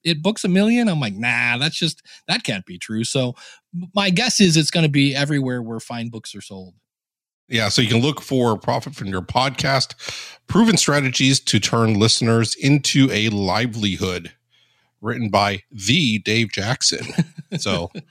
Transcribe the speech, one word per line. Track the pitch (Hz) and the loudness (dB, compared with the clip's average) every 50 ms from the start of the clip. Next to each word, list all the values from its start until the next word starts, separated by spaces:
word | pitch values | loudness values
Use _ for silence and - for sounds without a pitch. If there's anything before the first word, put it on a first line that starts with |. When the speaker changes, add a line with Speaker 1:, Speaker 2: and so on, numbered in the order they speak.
| - | -4
Speaker 1:
at | 160 170 147 156 | -2 -2 0 0
Books | 190 214 - - | -2 -2 0 0
A | 202 | 0
Million?" | 175 190 202 220 233 240 240 220 | 2 2 4 4 2 2 2 2
I'm | 175 151 | 0 0
like, | 135 107 98 | -2 -2 -4
"Nah, | 98 117 123 120 120 120 120 120 120 | -4 -2 -2 -2 0 0 0 0 0
that's | 139 160 156 | -2 -2 -2
just, | - 175 160 - - _ - - - _ | -2 -4 -4 -4 -6 _ -20 -20 -14 _
that | - 170 240 - | -4 -4 -4 -4
can't | - 113 98 92 | -4 -6 -6 -8
be | - 90 | -10 -14
true." | 87 - - 110 110 113 | -14 -10 -6 -4 -4 -4
So | - - 139 127 123 123 - - - - - _ _ - | -2 -2 -2 -2 -2 -4 -8 -16 -20 -20 -20 _ _ -10
m-, | 175 180 175 - | -10 -10 -6 -4
my | 202 196 196 | -2 0 0
guess | 185 170 240 254 - - | 0 0 0 0 2 4
is | 208 180 156 | 4 4 6
it's | 165 160 - - | 4 2 2 2
gonna | 180 160 151 | 2 2 2
be | 139 143 139 139 131 | 4 2 2 2 2
everywhere | 135 143 143 156 143 135 127 123 123 117 | 0 -2 0 0 0 0 -2 -4 -6 -6
where | 110 117 113 | -8 -8 -10
fine | - - 120 117 117 117 | -10 -8 -8 -6 -6 -8
books | 113 110 98 - - | -8 -12 -14 -14 -16
are | 101 - | -16 -16
sold. | - 101 95 92 92 90 _ _ _ _ _ _ _ _ _ _ _ _ _ _ - | -16 -16 -16 -16 -18 -20 _ _ _ _ _ _ _ _ _ _ _ _ _ _ -4
Speaker 2:
Yeah, | 127 113 110 101 | -2 0 0 0
so | - - 127 | 2 2 2
you | 107 | 2
can | 113 113 120 | 2 2 2
look | 147 156 - | 2 0 -2
for | - - 131 131 123 120 110 95 | -4 -2 0 0 2 2 0 0
Profit | - - 127 127 - 147 151 | -2 -2 -4 -2 -4 -8 -10
from | - 117 98 | -10 -8 -6
Your | 95 95 92 | -6 -6 -6
Podcast, | - - 123 131 139 131 - 135 135 135 131 - - - - - - - - - - - - _ - | -4 -2 0 0 0 -2 -4 -2 0 0 0 0 -2 -6 -12 -14 -14 -12 -12 -14 -16 -20 -18 _ 0
Proven | - 185 233 226 214 | 4 4 6 6 4
Strategies | - - - 143 147 139 131 120 - 139 131 135 - | 4 2 2 2 2 2 0 0 2 4 4 4 2
to | - - - 110 | 2 0 0 0
Turn | - - - 117 117 110 110 101 | 0 2 2 2 4 4 4 4
Listeners | 107 113 - - 127 117 113 113 113 110 - | 4 4 2 2 2 2 2 2 2 0 -2
into | - - 135 147 147 139 - - - 135 135 98 | 0 2 2 4 4 2 2 2 4 4 4 4
a | 104 107 113 | 2 0 0
Livelihood, | 107 101 98 95 90 104 120 127 107 117 104 104 92 82 98 95 90 90 85 85 - _ _ _ _ _ _ _ _ _ _ _ _ _ - | 0 0 0 0 0 0 -2 -2 -4 -2 -2 -2 -2 -2 -2 -4 -4 -4 -8 -12 -16 _ _ _ _ _ _ _ _ _ _ _ _ _ -8
written | 113 120 123 120 107 | -8 -6 -4 -2 0
by | 98 101 101 101 101 92 - _ | 2 2 2 2 0 -4 -8 _
the | - 110 92 110 127 185 156 120 110 107 | -14 -6 0 2 2 4 4 2 0 0
Dave | - - 107 113 117 107 - | 0 0 0 0 0 0 -2
Jackson. | - 95 107 127 - - - - - - - - - 165 - - - - _ - 165 | -4 -4 -4 -2 -2 -2 -2 -2 -2 -6 -4 -2 -2 -2 -4 -6 -16 -14 _ -10 -6
So, | - 107 95 87 85 87 - - - _ | -4 -2 -2 -2 -4 -6 -10 -14 -18 _